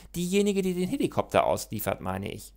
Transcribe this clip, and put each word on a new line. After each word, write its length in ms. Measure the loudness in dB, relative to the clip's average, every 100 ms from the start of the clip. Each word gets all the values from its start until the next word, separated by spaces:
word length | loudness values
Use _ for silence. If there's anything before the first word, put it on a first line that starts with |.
| -8 -4
diejenige, 460 | 2 4 4 2
die 140 | 0 0
den 120 | 0
Helikopter 560 | 0 0 0 2 2 4
ausliefert, 520 | 0 -4 -6 -4 -4
meine 300 | -4 -6 -6
ich. 220 | -10 -14